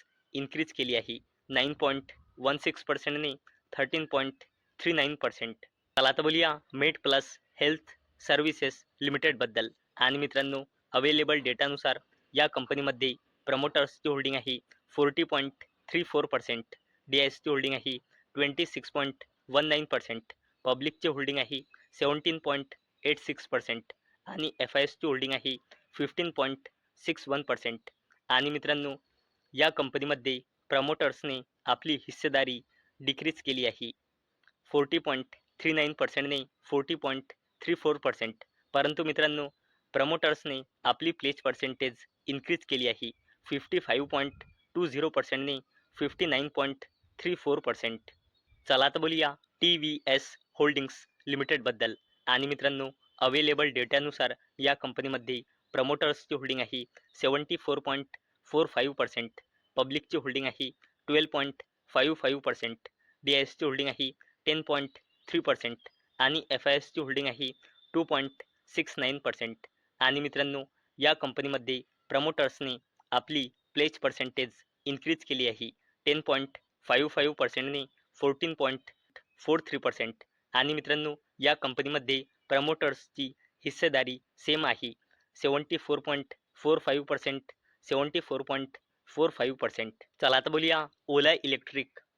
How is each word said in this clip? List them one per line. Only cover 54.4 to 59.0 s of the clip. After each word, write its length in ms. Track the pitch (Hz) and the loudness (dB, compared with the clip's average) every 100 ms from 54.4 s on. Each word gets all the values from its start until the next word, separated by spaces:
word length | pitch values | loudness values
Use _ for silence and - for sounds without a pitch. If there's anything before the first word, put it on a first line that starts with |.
| _ - | _ -2
या 140 | 135 | 0
कंपनीमध्ये 680 | 139 131 123 135 131 120 123 - _ _ | 0 -2 -6 -4 -4 -4 -8 -8 _ _
प्रमोटर्सची 640 | 135 131 147 151 147 - 143 | -2 0 2 0 -2 -4 -6
होल्डिंग 240 | 131 131 | -2 -4
आहे 240 | 113 127 120 - _ - | -4 -8 -10 -18 _ -2
सेव्हन्टी 400 | 135 143 147 170 | 0 0 -2 -4
फोर 220 | - 139 | -2 -2
पॉइंट 380 | 143 135 139 - _ _ _ | -2 -4 -6 -16 _ _ _
फोर 200 | 151 160 | 0 2
फाईव्ह 300 | 127 135 | 2 0
पर्सेंट, 460 | 139 | 0